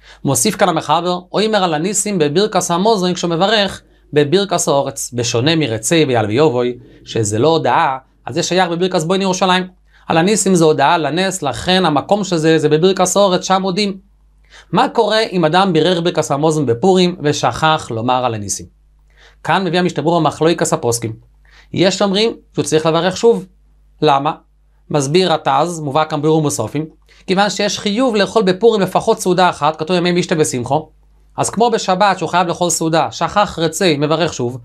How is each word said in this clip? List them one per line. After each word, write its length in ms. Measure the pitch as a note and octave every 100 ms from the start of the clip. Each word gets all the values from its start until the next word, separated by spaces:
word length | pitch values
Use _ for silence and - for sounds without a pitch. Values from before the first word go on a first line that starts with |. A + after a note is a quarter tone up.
| - -
מוסיף 320 | C#3+ C3+ G#3+ F#3
כאן 140 | F#3+
המחבר, 500 | D#3+ D3 D#3+ F3 F3+ -
"אוימר 320 | F3 A3 G#3
על 100 | F#3
הניסים 460 | D3+ F3+ G3+ G#3 G3
בברכת 520 | D3 D3+ G#3+ F#3 -
המזון", 420 | F3 G#3+ G#3+ F3+
כשהוא 180 | F3 F3
מברך 500 | E3 G3 A3 G3 - _ _ -
בברכת 540 | D3 C#3+ F#3 G3 F3 -
הארץ, 440 | C#3 C3+ - -
בשונה 420 | A#2+ A#2+ A#2 C3 E3
מרצי 500 | C3+ A2 - E3 D3
ויעל 180 | A#2+ G#2
ויבוא, 380 | A#2 D#3 B2 B2 A#2+ - - -
שזה 340 | - G#2 G#2+
לא 80 | D3
הודעה, 500 | D#3+ B2+ C#3 D#3 C3 _ _ -
אז 100 | C#3
זה 80 |
שייך 260 | E3 F3 F3
בברכת 340 | E3+ F#3 F3+
בון 180 | D#3 F#3+
ירושלים. 460 | F#3+ F#3 F#3 F#3 F#3 _ _ _ -
על 100 | E3
הניסים 380 | F#3 G#3 G3+ F3+
זה 100 | D#3+
הודעה 320 | C#3+ C#3 E3+
לנס, 440 | C#3+ D#3+ F#3+ F#3
לכן 440 | C#3 B2 - F#3 E3+
המקום 380 | D3 - G#3
שזה, 340 | F#3 E3+ D#3+ D#3+
זה 120 | D3
בברכת 460 | D#3 F#3 F#3 F3+ G3
הארץ, 280 | G3+ F3+
שם 180 | F3+ F#3+
מודים. 520 | F#3+ F#3 G3+ F#3+ _ _ _ _ _ - -
מה 180 | F#3 C4
קורה 300 | - G3+ A3
אם 260 | A3 F#3 D#3
אדם 280 | F3 G3
בירר 280 | D#3 E3+ F#3
ברכת 300 | E3+ E3 -
המזון 340 | C#3 D#3+ D#3 C3
בפורים 500 | A#2 F#3+ F#3 F3+ F3
ושכח 640 | D3 C#3+ C3 A#2+ D#3 D#3 -
לומר 340 | A2+ B2 B2+ B2
על 80 |
הניסים? 320 | A2 G2+ - E2 _ _ _ _ _ - _
כאן 200 | - F3
מביא 160 | F#3 F3+
המשנה 240 | F3+ D3+
ברורה 160 | D3+ E3+
מחלוקת 540 | D3 - D#3+ E3 D#3+
הפוסקים. 400 | - A#2+ A#2 A2+ A2+ _ _ _ - -
יש 280 | C3 F#3 F#3+
אומרים 320 | G3+ F#3+ A3+ - _
שהוא 120 | - C#3+
צריך 200 | D#3 E3
לברך 320 | D#3+ F3+ F#3
שוב. 280 | A#3 G3 - _ _ _ _ -
למה? 300 | D3+ C#3 D3 E3 _ _ _ _ -
מסביר 440 | D3+ C#3 E3+ F3+
רט"ז, 460 | D#3 D3+ C#3 E3+ E3
מובא 260 | D3 D3 D#3
כאן 160 | D#3
ביאור 200 | D3+ D#3+
מוספים, 440 | D3 C#3 A2 D3 D#3 _ _ _ -
כיוון 220 | F#3 G3+
שיש 300 | - G3+ -
חיוב 360 | G#3 G#3 C4 G#3+
לאכול 280 | F#3+ A3+
בפורים 380 | F#3+ F#3 A3+ G#3+
לפחות 380 | F#3 F3 - A3
סעודה 300 | F#3+ F3 F3+
אחת, 300 | - D3 -
כתוב 180 | D#3+ F3+
ימי 140 | F3
משתה 240 | F3 F3 E3+
ושמחו, 520 | D3+ B2+ A#2 D3 - _ _ _ _ -
אז 120 | C3+
כמו 200 | G3 A#3
בשבת 500 | G#3 - F#3 G3+ F#3
שהוא 100 | D#3
חייב 180 | F3 F3
לאכול 220 | D#3+ F3+
סעודה, 420 | - D#3+ D#3+ B2+
שכח 480 | - E3 G#3 G#3 -
רצי, 380 | E3 D#3 F#3+ C#3+
מברך 360 | D3 D#3 E3+
שוב, 240 | - A#2+ B2+